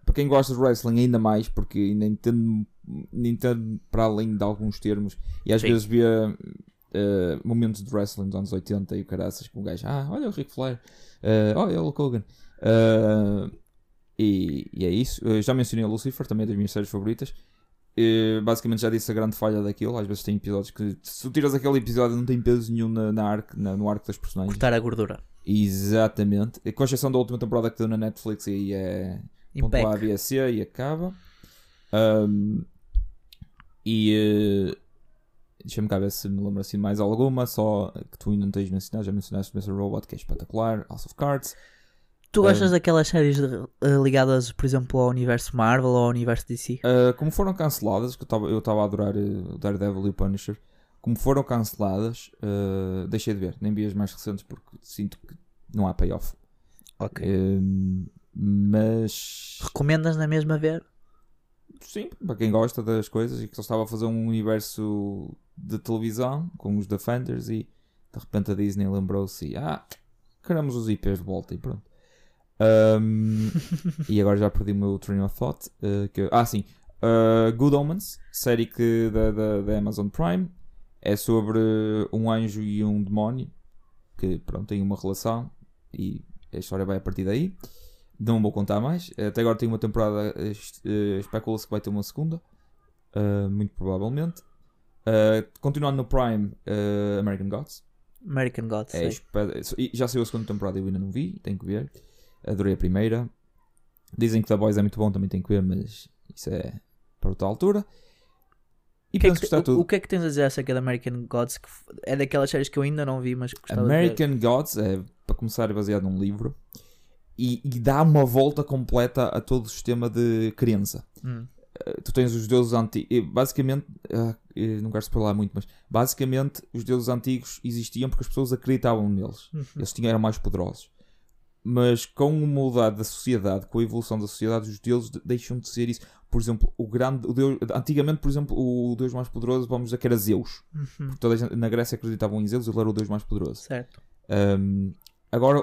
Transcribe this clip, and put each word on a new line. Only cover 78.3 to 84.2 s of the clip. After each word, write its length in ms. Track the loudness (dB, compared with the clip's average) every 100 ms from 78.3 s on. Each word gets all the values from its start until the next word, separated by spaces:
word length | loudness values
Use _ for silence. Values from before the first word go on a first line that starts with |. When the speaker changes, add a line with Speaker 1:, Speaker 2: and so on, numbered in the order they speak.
Speaker 1:
série 340 | -4 0 2 0
que, 420 | 0 2 4 2
da, 200 | 2 2
da, 300 | 2 0 0
da 160 | 0 0
Amazon 300 | -2 -2 -4
Prime, 420 | 0 0 0 -2 -8 -20 -20 -20 -6
é 140 | -2 -2
sobre 440 | 2 2 2 2 2 2 0 -2 -2
um 180 | -2 0
anjo 300 | 0 -2 -4
e 220 | -4 -2
um 200 | 0 0
demónio 460 | 0 -2 -2 -4 -10 -14 -20 -20 -20 -20 _
que, 200 | -4